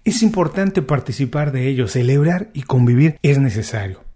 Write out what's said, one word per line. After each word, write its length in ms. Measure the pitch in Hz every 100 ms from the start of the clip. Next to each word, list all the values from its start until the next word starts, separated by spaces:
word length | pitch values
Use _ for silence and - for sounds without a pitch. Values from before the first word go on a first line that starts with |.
| 220
es 160 | -
importante 640 | 220 185 165 190 196 190
participar 680 | 143 143 - 117 131 147 147
de 160 | 131 131
ello, 180 | 127 113
celebrar 640 | 127 123 143 156 180 -
y 80 | 143
convivir 560 | - 127 123 120 156 151
es 160 | 143 139
necesario. 640 | 135 107 - 110 98 92 -